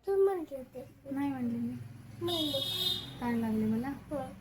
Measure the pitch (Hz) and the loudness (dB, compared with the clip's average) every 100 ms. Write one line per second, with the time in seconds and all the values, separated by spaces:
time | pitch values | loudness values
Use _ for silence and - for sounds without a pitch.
0 | - 392 392 381 311 269 247 254 277 - | 2 6 6 6 -2 -8 -10 -12 -14 -14
1 | 277 277 285 262 240 233 240 247 - - | -6 0 0 2 0 0 -2 -4 -8 -12
2 | - - 339 339 294 277 277 285 - - | -14 -4 0 0 0 0 0 0 0 0
3 | - - 240 233 226 220 220 220 262 285 | -4 -4 0 2 2 2 2 2 0 -6
4 | - 294 262 190 | -4 -4 -4 -10